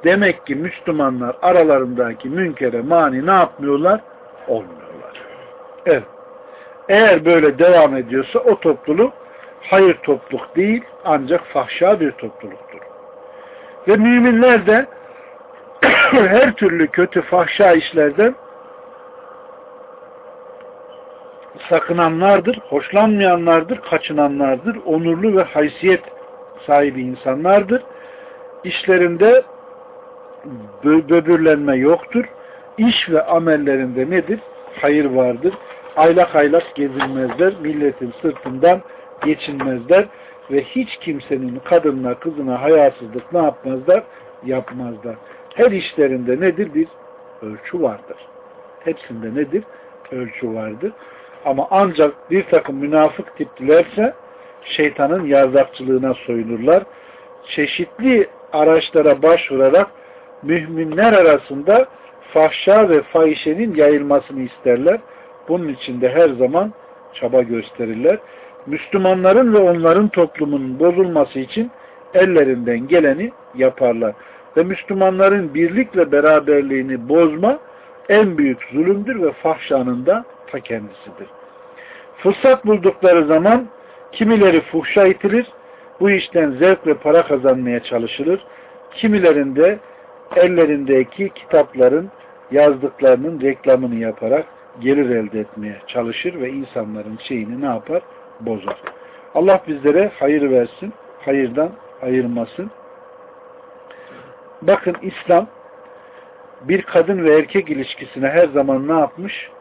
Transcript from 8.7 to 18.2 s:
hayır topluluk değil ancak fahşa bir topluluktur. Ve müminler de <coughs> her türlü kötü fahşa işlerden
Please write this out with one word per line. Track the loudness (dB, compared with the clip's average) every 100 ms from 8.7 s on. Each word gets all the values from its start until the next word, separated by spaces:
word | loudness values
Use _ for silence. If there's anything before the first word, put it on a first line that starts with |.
| -2 -2 0 0 -2 -20 -20 -20 -20
hayır | -2 4 4 2
topluluk | -2 -4 -4 -12 -6 -2
değil | -2 -2 -6 -14 -4
ancak | -2 0 -4 -2
fahşa | -6 -6 -2 2 2
bir | 0
topluluktur. | -6 -16 -16 -20 -20 -20 -20 -20 -20 -20 -20 -20 -20 -20 -20 -20 -10 0
Ve | 4
müminler | 4 4 4 4 4 4 4
de | 2 0 -12 -20 -20 -20 -20 -20 -20 -20 -2
<coughs> | 0 2 2
her | 2 2 4 2
türlü | 2 -2 0 -2
kötü | 0 -2 -2
fahşa | -2 -2 -2 2 4
işlerden | 4 0 0 0 2